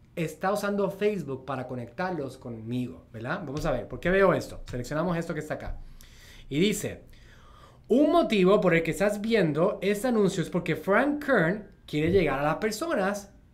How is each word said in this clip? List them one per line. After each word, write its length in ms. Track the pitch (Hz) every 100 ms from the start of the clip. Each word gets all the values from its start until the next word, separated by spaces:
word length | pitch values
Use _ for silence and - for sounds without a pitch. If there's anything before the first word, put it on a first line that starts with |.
| _
está 380 | - 156 - 190
usando 380 | 202 202 202 190
Facebook 560 | - 208 196 139 131 -
para 200 | 131 127
conectarlos 680 | 123 117 - 185 165 135 -
conmigo? 720 | 127 113 110 127 123 - -
¿Verdad? 320 | 113 123 185
Vamos 220 | 143 147
a 60 | 156
ver, 180 | 127 -
¿por 100 | 123
qué 120 | 170
veo 240 | 190 190
esto? 260 | 135 - - -
Seleccionamos 460 | 127 123 147 175 170
esto 160 | 170
que 80 | 151
está 140 | 147
acá. 240 | 139 104 - - - - - - - -
Y 100 | 139
dice, 440 | 208 185 117 87 - - - - - - - - -
"Un 240 | 240 294
motivo 480 | 339 - 208 180 202
por 140 | 180
el 80 | 165
que 80 | 160
estás 320 | - 202 208
viendo 560 | 226 226 165 147 190 220
este 280 | 190 202 254
anuncio 340 | 220 190 180
es 80 | 151
porque 260 | 180 175 151
Frank 480 | 190 208 285 294
Kern 420 | - 233 165 214 - - -
quiere 260 | 151 160
llegar 260 | 190 151 135
a 40 |
las 140 | 147 156
personas 760 | 220 214 339 262 190 202 - - -